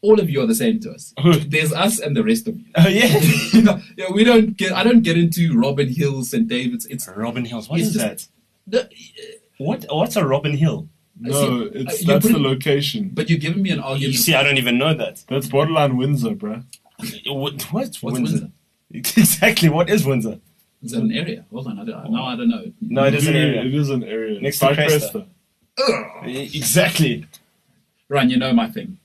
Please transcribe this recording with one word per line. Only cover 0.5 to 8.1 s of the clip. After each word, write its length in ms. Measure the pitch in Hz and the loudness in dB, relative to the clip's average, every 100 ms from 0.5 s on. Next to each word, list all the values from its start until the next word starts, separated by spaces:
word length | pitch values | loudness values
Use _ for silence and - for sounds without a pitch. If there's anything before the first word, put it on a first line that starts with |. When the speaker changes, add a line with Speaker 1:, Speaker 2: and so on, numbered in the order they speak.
Speaker 1:
same 240 | 113 120 110 | 2 0 0
to 120 | - | -4
us. 200 | - - - | -14 -16 2
Speaker 2:
Who? 80 | 156 | 4
Speaker 1:
There's 380 | 156 143 156 156 | 4 2 -2 0
us 260 | 156 202 226 | 0 0 0
and 180 | 151 226 | -2 0
the 60 | |
rest 240 | 220 226 220 | 0 0 -2
of 100 | - | -10
you. 100 | - 165 | -4 4
Speaker 2:
Oh, 100 | 190 | 4
yeah. 320 | 196 240 143 | 6 4 4
Speaker 1:
<laughs> 340 | 165 226 - | 4 2 4
You 100 | 226 | 6
know, 180 | 214 - - - | 6 2 -6 -10
yeah, 160 | 185 | -2
we 100 | 196 | 4
don't 340 | 233 233 214 - | 6 6 4 0
get, 140 | 185 | -2
I 120 | 185 | 0
don't 160 | 220 240 | 6 6
get 160 | 165 170 | 6 2
into 400 | 170 175 165 117 | 2 2 2 2
Robin 300 | 135 139 135 | 2 0 -2
Hill, 340 | 123 143 135 | 0 -2 -2
Saint 240 | 120 120 113 | -4 -2 -2
David's. 400 | 123 127 120 - | -2 -4 -6 -10
It's 220 | 143 - | -12 -12
Speaker 2:
Robin 360 | 95 117 123 | -8 -8 -6
Hills. 240 | 117 117 107 | -8 -10 -4
What 120 | 165 | -2
Speaker 1:
it's 80 | 214 | 0
Speaker 2:
is 60 | |
Speaker 1:
just 120 | - | -2
Speaker 2:
that? 200 | 110 | -4